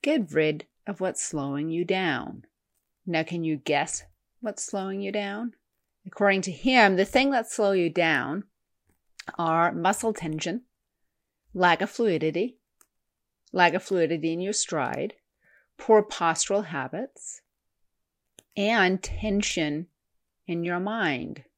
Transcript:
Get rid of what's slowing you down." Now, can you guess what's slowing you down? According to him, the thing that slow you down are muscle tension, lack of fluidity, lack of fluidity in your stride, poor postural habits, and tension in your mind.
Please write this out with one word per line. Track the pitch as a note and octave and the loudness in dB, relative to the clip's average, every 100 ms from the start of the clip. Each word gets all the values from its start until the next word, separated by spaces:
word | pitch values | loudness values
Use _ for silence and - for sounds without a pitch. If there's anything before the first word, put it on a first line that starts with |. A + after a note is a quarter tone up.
Get | - D#4 F3+ | 2 0 0
rid | D3 D#3 D3+ - _ - | 2 2 0 -8 _ -12
of | G3 | -4
what's | F#3 - | -4 -4
slowing | - D#3 C#3 C#3 D#3 | -6 -4 -4 -4 -4
you | E3 | -4
down." | F3 F#3+ F3+ C3 - - - _ _ _ _ _ - | -2 0 0 -2 -6 -12 -18 _ _ _ _ _ -4
Now, | E3+ | -2
can | D#3+ E3+ | -2 -2
you | D#3+ D3+ | -2 -2
guess | - C#3+ D#3 - - _ _ _ | 0 0 0 -6 -10 _ _ _
what's | A3+ G3+ | -10 -8
slowing | - G3+ F#3+ G3 | -6 -6 -4 -6
you | G3 | -6
down? | G#3 G3+ G#3 A#3+ - _ _ _ _ F#3+ | -6 -6 -6 -8 -12 _ _ _ _ -18
According | - G3+ G3 | 2 4 4
to | F#3 | 0
him, | D#3 - C4 G#3 F#3 | -2 4 6 6 6
the | G3 | 2
thing | B3+ C#4 | 2 2
that | C4 A3+ | 0 -2
slow | - G3+ | 0 2
you | G3 E3+ | 4 2
down | E3 E3 D3 B2+ E3 - _ _ _ _ _ _ _ - - | 2 2 2 0 -6 -8 _ _ _ _ _ _ _ -16 -4
are | E3 E3 E3+ | 0 4 2
muscle | E3+ E3+ G3+ A#3 | 2 0 0 -2
tension, | - D#3+ D#3 E3+ G#3 _ _ _ _ _ _ _ _ _ | -4 -6 -4 -4 -6 _ _ _ _ _ _ _ _ _
lack | F#3 F3+ E3 | 2 4 4
of | F#3+ | 0
fluidity, | - A#3 E3 D#3 D#3+ A#3+ - _ _ _ _ _ _ _ _ _ | 0 0 2 0 0 -4 -6 _ _ _ _ _ _ _ _ _
lack | F3+ F3 | 4 4
of | E3+ | 4
fluidity | - F#3+ E3 E3 D#3+ | -2 0 2 0 -2
in | E3 | -2
your | F#3 | -4
stride, | G3+ - D#3+ B2+ B2 G3+ - _ _ _ _ _ _ | -4 -2 -2 -2 -4 -6 -8 _ _ _ _ _ _
poor | - A3 | 6 6
postural | G#3 - E3+ D#3+ - G3 F#3 | 6 -2 -2 0 0 -2 -2
habits, | D#3 C3 E3 C4 _ - - _ _ _ _ _ _ _ _ _ - _ - | -6 -6 -8 -10 _ -20 -20 _ _ _ _ _ _ _ _ _ -20 _ -2
and | G3+ A3+ F#3 F#3 | 0 4 4 2
tension | - - G#3+ G3+ G3+ - D3+ D3 F3 _ _ _ _ _ - | -4 -6 -2 -2 -2 -2 -2 -4 -8 _ _ _ _ _ -8
in | E3+ | -4
your | E3+ F3+ | -4 -4
mind. | F#3+ A3+ F#3 C3 - - - | -4 -2 -2 -2 -6 -12 -18